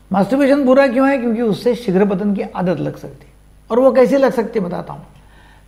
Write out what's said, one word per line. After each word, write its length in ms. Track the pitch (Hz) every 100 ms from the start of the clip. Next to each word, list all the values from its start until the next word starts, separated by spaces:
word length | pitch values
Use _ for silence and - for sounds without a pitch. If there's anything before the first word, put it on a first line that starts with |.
| -
Masturbation 520 | 185 208 269 277 285
बुरा 240 | 254 262 277
क्यों 220 | 233 269
है? 80 | 277
क्योंकि 240 | 240 220
उससे 340 | 233 180 - 233
शीघ्र 300 | - 180 208
पतन 280 | 190 208
की 80 | 196
आदत 380 | 202 185 180 156
लग 160 | 151 143
सकती 300 | 147 - -
है। 60 | _ _ _ -
और 80 | 226
वो 120 | 269
कैसे 260 | 247 240 277
लग 140 | 262
सकती 280 | 233 226 220
है 60 | 175
बताता 280 | 175 165
हूँ। 100 | 143 - - - - - -